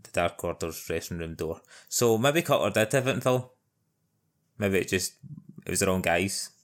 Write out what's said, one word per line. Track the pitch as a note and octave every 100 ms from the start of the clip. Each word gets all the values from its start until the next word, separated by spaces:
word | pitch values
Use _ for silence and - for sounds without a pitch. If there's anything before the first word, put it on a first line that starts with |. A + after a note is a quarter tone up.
the | -
Dark | - F2 -
Order's | F2 E2 E2+ D#2
dressing | - E2 - E2+
room | E2
door. | E2 D#2+ E2 - - -
So | - A#2+ A2
maybe | C3+ D#3
Cutter | D#3+ C#3 G2+
did | G#2+ G#2+
have | C#3 B2+
it |
in | B2+
Phil. | B2+ B2+ - _ _ _ _ _ _ _ _ _ _ -
Maybe | G2+ F#2+
it | -
just, | F#2 - - - - - -
it | -
was | F#2
the | F#2+
wrong | F#2
guys. | F2 F2 F#2+ - - -